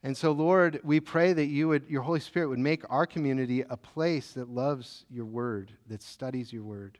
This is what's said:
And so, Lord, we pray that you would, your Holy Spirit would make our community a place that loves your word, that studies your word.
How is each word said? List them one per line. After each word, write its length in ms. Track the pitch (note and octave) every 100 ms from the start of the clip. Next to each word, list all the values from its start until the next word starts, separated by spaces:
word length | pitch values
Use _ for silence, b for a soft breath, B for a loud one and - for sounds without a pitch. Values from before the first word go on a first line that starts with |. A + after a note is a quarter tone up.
And 120 | C3+ C3+
so, 160 | E3
Lord, 480 | D3 D#3+ F#3 F3 D3+
we 160 | D3 D3+
pray 320 | D3+ E3 F3
that 140 | F3 D3
you 220 | C#3+ D#3+
would, 200 | D3+ C3+
your 140 | C#3+
Holy 180 | B2+ E3
Spirit 280 | - - D#3+
would 100 | B2+
make 240 | C3+ D#3 -
our 160 | C3 E3
community 580 | - C#3+ C3+ B2+ B2 B2+
a 80 | A#2
place 560 | - - E3 D#3+ B2
that 180 | - B2
loves 560 | B2 C3+ C#3+ A#2 - _
your 140 | B2
word, 480 | A2+ A2+ A#2+ G#2+ G2 - -
that 140 | G#2+
studies 500 | - - C3 B2+ A#2+
your 100 | A#2
word. 360 | G#2+ G#2 G2+ G2+